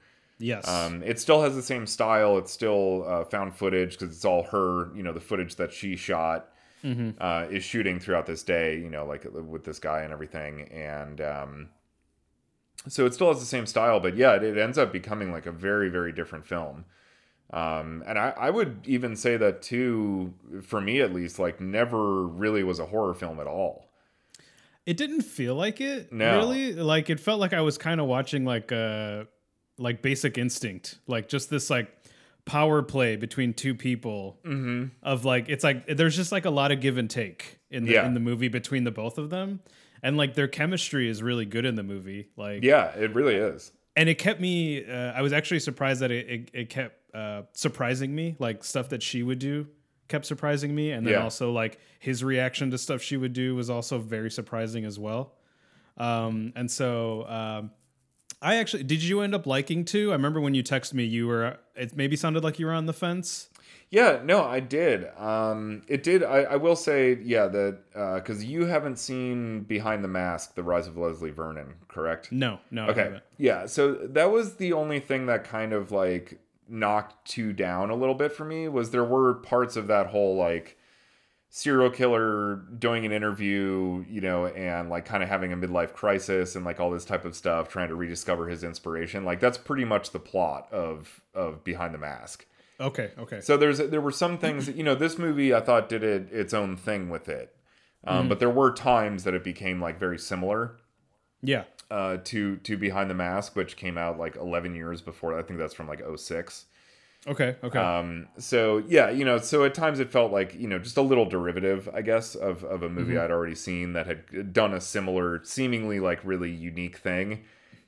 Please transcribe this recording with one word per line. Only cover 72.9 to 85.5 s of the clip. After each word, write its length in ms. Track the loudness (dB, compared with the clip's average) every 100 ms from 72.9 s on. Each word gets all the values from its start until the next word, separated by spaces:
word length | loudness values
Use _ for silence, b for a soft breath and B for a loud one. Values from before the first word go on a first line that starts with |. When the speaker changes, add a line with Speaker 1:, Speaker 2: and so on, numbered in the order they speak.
Speaker 2:
Okay. 120 | 2
Speaker 1:
haven't. 200 | 0 -4 _ 2
Speaker 2:
Yeah, 280 | 2 2 -2
so 280 | 2 2 2
that 360 | -2 4 4
was 240 | 4 0 -4
the 180 | -2
only 260 | 0 0 -4
thing 240 | -2 -2 2
that 180 | 0
kind 300 | 0 -4 -2
of, 180 | -2 0
like, 480 | 0 2 0 -4 -20 _ _ -12
knocked 580 | -2 2 2 -2 -14 -10
two 240 | -4 -4
down 380 | -2 -2 0 -2
a 60 | 0
little 200 | 2 2
bit 160 | 0
for 140 | -2 -8
me, 220 | -6 -2
was 220 | -2 0
there 120 | 2
were 300 | 4 6 6
parts 420 | 4 2 2 2 -2
of 120 | 2
that 200 | 4 4
whole, 280 | 4 4 4
like, 400 | 2 0 -4 -20 b b b b b b b
serial 380 | -4 2 6 6
killer 680 | 4 4 4 2 0 -2 -4 -8 -2
doing 280 | 0 0 0
an 40 |
interview, 960 | 0 0 0 0 0 2 0 0 -2 -6
you 140 | -4
know, 240 | 0 0 0
and, 420 | -2 -4 -4 -2
like, 140 | -4 -2
kinda 180 | -2 0
having 260 | 0 -2